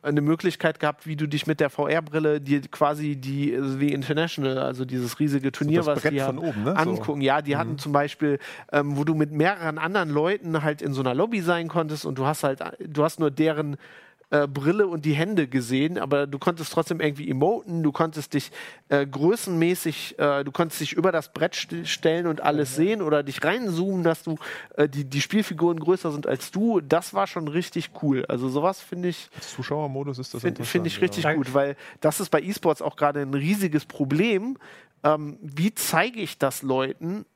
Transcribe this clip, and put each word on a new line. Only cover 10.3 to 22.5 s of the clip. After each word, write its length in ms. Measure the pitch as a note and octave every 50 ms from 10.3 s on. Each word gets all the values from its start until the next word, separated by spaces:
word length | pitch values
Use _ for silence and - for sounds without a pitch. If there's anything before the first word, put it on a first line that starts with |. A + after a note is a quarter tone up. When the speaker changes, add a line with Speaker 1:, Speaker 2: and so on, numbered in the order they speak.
| G3+ G3 - E3+ D#3+ D#3 C#3+
Speaker 1:
halt 180 | D#3 D3+ D3
in 120 | - C#3+ C#3
so 80 | C3
einer 120 | C3+ B2+ B2
Lobby 280 | C3+ F#3 A3+ A#3 G#3
sein 260 | E3+ E3 F3 E3+ E3
konntest 380 | E3 D#3 F3 D#3+ D3+ D#3 D3 -
und 120 | D#3 C#3
du 80 | B2+ C3+
hast 180 | C#3+ D3+ - -
halt, 180 | C#3+ C3+ - - - - -
du 240 | - D#3+ D3+ D3 D3
hast 160 | E3 - -
nur 100 | D#3+ D3
deren, 440 | C3+ C#3 D#3 D#3+ D#3 D3+ D#3 D3 C#3+ - - - - - - - _ _ _ _
äh, 160 | - D3 C#3+
Brille 380 | C#3+ C#3 C#3 C#3 D3+ F3+ G#3+ G#3
und 200 | F#3+ E3+ D#3+ D3
die 80 | D#3 D3
Hände 340 | C#3 E3 G3 G#3+ F3+ D3+
gesehen, 500 | B2+ B2 C3+ B2 A2+ B2+ C3 C#3+ D#3+ F3+
aber 300 | - - C#3 D3 C#3+ C#3+
du 100 | C#3+ C#3
konntest 340 | C#3 - F#3 E3+ E3 D#3+ -
trotzdem 280 | - E3 D#3+ - F3 E3
irgendwie 260 | E3+ D3+ C#3+ C#3 D3 F2
emoten, 500 | C3 C3 C#3+ F3+ A3+ - - G3+ E3+ E3+
du 100 | D#3+ D3+
konntest 440 | C#3 - E3 D#3+ D#3 D#3 C#3 - -
dich, 160 | C#3+ - - - - - - - - _ _
äh, 140 | C3+ C#3+ C#3+
größenmäßig, 1120 | C#3 C3+ C3+ D3 E3+ A3 A#3 - G3 F3+ E3 E3 E3+ F3+ F3 - E3 D3 - - - - -
äh, 240 | D3 D3 C#3+ C#3 C#3
du 80 | C#3
konntest 300 | C3 - E3+ E3 - -
dich 120 | D#3 C#3+ -
über 180 | - E3 F#3+
das 220 | F3 D#3+ C#3+ - _
Brett 220 | - D#3 F3+ -
st-, 300 | - - - E3 E3+ E3+
stellen 400 | D#3+ - - - E3 D#3+ E3+ F3
und 120 | E3+ D#3 D3+
alles 300 | - D3